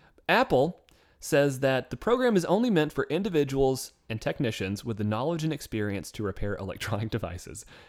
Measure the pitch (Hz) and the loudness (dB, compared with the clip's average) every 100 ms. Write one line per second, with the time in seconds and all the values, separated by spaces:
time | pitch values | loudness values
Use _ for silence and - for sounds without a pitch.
0 | _ _ - 196 262 135 156 - _ _ | _ _ 2 2 4 4 2 0 _ _
1 | _ _ - 147 143 131 135 131 - - | _ _ 0 4 4 2 0 0 -2 -4
2 | - 247 247 202 160 190 247 175 151 - | 0 2 4 2 4 2 4 4 2 0
3 | - 160 202 165 139 135 135 131 - _ | -2 -2 0 0 0 2 2 2 -6 _
4 | - 113 139 - 123 - 95 101 117 104 | -10 -6 -4 -2 -2 -2 -4 -4 -4 -4
5 | 104 107 143 170 156 147 - 110 104 98 | -2 0 -2 -2 -2 -4 -6 -4 -2 -4
6 | 78 - 101 95 104 101 95 - - 107 | -8 -6 -6 -4 -4 -4 -6 -8 -4 -4
7 | 110 117 82 85 - - - - | -2 -4 -6 -10 -14 -16 -16 -20